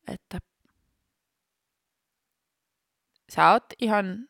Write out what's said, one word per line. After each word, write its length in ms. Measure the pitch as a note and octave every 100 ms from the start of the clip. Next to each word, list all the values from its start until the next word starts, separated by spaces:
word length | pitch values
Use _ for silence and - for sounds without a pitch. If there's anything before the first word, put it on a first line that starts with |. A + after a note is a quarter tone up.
| -
että 320 | G3 _ F3+ - _ _ _ _ _ _ _ _ _ _ _ _ _ _ _ _ _ _ _ _ _ _ _ _ _ _ _ _
sä 200 | - D#3+
oot 140 | G#3+ _ -
ihan 460 | A#3 G#3 G3 F#3+ C4+